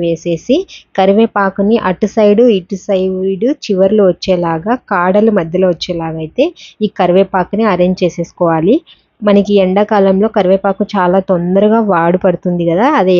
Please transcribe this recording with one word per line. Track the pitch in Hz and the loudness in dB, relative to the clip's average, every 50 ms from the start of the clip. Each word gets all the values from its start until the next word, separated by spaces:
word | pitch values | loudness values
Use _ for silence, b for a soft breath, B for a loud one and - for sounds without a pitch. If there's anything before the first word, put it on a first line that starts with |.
| 175 | -2
వేసేసి | 170 170 160 - 175 170 165 - - 247 339 392 B B B B B _ - | -2 -4 -4 -4 -6 -6 -6 -2 -2 -2 -2 -2 B B B B B _ -2
కరివేపాకుని | 190 190 196 208 226 226 - 214 202 196 190 - 196 202 226 233 - 185 | 0 2 2 2 2 0 0 -2 -2 -2 -2 -2 -2 0 0 0 0 -2
అటు | 185 - - 196 - | -4 -2 -4 -4 -2
సైడు | 233 214 208 208 202 247 247 214 190 | 0 2 2 4 4 4 2 2 0
ఇటు | 175 - 208 185 - - | -2 -6 -12 -12 -6 -4
సైడు | 202 185 185 190 190 185 185 190 196 180 208 254 302 - - - | -2 -2 -2 -2 -4 -4 -4 -4 -4 -2 -2 -4 -4 -4 -4 -4
చివర్లు | 208 180 190 190 214 214 202 185 175 | 0 0 2 2 2 2 2 2 0
వచ్చేలాగా, | - - - 185 175 175 165 165 160 160 208 240 254 - - 208 | -2 -2 -2 -2 -2 0 -2 -4 -4 -2 -4 -4 -4 -4 -4 -2
కాడలు | 180 175 185 190 208 214 226 208 196 | 0 0 2 2 2 2 2 0 0
మధ్యలో | 165 165 160 180 190 185 175 | -2 -2 -2 0 0 0 0
వచ్చేలాగా | 175 - - 175 170 165 160 160 160 160 | -2 -6 -8 -8 -6 -6 -6 -8 -8 -10
అయితే | 156 - - 269 349 349 B B B B B 214 | -10 -2 -2 -2 -2 -2 B B B B B -6
ఈ | 202 - - | -6 -2 0
కరివేపాకుని | 214 185 175 190 196 190 - 190 180 - - 202 226 220 185 | 0 2 4 2 2 2 0 -4 -4 -2 -2 -2 0 0 0
అరేంజ్ | 175 180 180 185 - 190 | 0 0 0 0 0 -2
చేసేసుకోవాలి. | 175 156 - 170 - _ - 180 170 160 160 156 185 247 339 b b b b b b _ _ 214 202 | -4 -2 -4 -10 -10 _ -2 -2 0 0 0 2 0 0 0 b b b b b b _ _ 0 2
మనకి | 202 202 196 196 202 202 190 | 2 2 2 2 2 2 2
ఎండాకాలంలో | 185 185 196 208 208 226 208 196 196 190 190 208 220 214 | 2 2 0 0 0 0 2 2 2 2 2 0 0 -2
కరివేపాకు | 214 185 180 190 190 - 196 190 - 208 196 - | -2 0 0 0 0 0 -2 -2 -2 -6 -4 -2
చాలా | 202 180 175 180 196 185 - | -2 0 2 0 0 0 0
తొందరగా | 190 170 175 175 185 196 208 208 214 233 226 208 | -2 -2 -2 0 0 2 2 2 2 0 0 0
వాడు | 190 165 165 170 180 180 - | 0 0 0 0 0 0 0
పడుతుంది | 190 175 170 - 180 180 175 175 170 | -2 -2 -2 -4 -4 -4 -2 -2 -2
కదా, | 165 175 220 277 311 269 | 0 0 0 0 0 0
అదే | 190 185 185 175 | 0 2 2 2